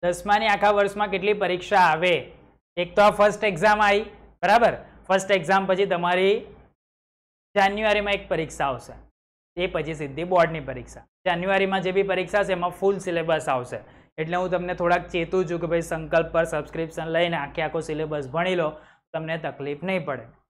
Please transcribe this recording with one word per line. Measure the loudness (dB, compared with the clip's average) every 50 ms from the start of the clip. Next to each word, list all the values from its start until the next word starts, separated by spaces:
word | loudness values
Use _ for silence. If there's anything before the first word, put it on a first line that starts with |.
| -2
દસમાની | -2 -4 -4 0 0 0 2 4 2
આખા | 0 2 4 2
વર્ષમાં | 4 4 2 0 0 -2 -4 -2
કેટલી | -2 -2 0 0 0
પરીક્ષા | 0 0 -2 -2 -4 -4 0 2 4
આવે? | 4 4 4 2 2 2 2 0 -2 -8 -18 -20 -20 -20 _ _ _ _ _ -6
એક | -6 -2 2
તો | 6
આ | 6 6
ફર્સ્ટ | 6 6 4 4 4 2 -2
એક્ઝામ | -2 0 2 4 4 4 4
આવી, | 4 4 4 2 0 -2 -12 -20 -20 -20 _ _
બરાબર? | 2 4 6 6 6 6 2 2 -10 -16 -20 -20 -2 0
ફર્સ્ટ | 0 0 2 2
એક્ઝામ | 0 0 2 2 2 2 4
પછી | 2 2 0 2
તમારી | 0 0 -2 0 0 2 2 4 2 2 2 -2 -8 -20 -20 -20 _ _ _ _ _ _ _ _ _ _ _ _ _ _ _ _ _ _
જાન્યુઆરીમાં | 2 2 2 2 0 0 0 2 2 0 0 -2
એક | -4 -2 -4
પરીક્ષા | -4 -4 -4 -4 -4 -4 -2 -2
આવશે, | -2 -4 -8 -16 -20 -20 -20 _ _ _ _ _ _ _ _ _ _
એ | -4 -4 -4
પછી | -2 -4 -6 -6 -6
સીધી | -8 -8 -8 -6 -8 -4
બોર્ડની | 0 4 4 4 4 2 -6
પરીક્ષા. | -8 -8 -10 -12 -12 -16 -18 -20 -20 _ _ _ _
જાન્યુઆરીમાં | -2 -2 0 0 0 2 2 2 2 0 -2
જે | -2 0
બી | 2 2 2
પરીક્ષા | 2 0 -2 -2 0 0 0 0
છે | 0
એમાં | -2 -2 -2 -4
ફૂલ | -4 0 0 0 0 0
સિલેબસ | -2 -4 -4 -2 0 0 0 0 0 -2
આવશે, | -2 -2 -2 -6 -10 -12 -14 -16 -20 -20 -20 _ _ -8
એટલે | -6 -4 -2 -2
હું | -2 0
તમને | -2 -2 -2 -4 -4
થોડાક | -2 0 2 2 0 0 -4
ચેતું | -4 -4 -4 0 0 -2 0 0
છું | -4 -4
કે | -4 -2
ભાઈ | -2 -2
સંકલ્પ | -2 -2 -6 -8 -6 0 0 0 0 2 0
પર | 0 0
સબસ્ક્રિપ્શન | 0 -2 -6 -6 -6 -6 -8 -8 -6 -6 -10 -8
લઈને | -2 0 0 0 0 0 -4
આખે | -6 -6 -6 -4
આખો | -4 -2 -2 -4
સિલેબસ | -4 -4 -6 -6 -4 -4 -4 -6 -6 -4
ભણી | -2 -2 0 0 0
લો, | 0 0 -2 -4 -8 -18 -20 _ _ _ _ -8
તમને | -8 -6 -6 -6 -6
તકલીફ | -6 -8 -10 -8 -8 -8 -8 -8 -6
નહીં | -4 -4 -4 -4
પડે. | -4 -8 -8 -8 -14 -20 _ _ _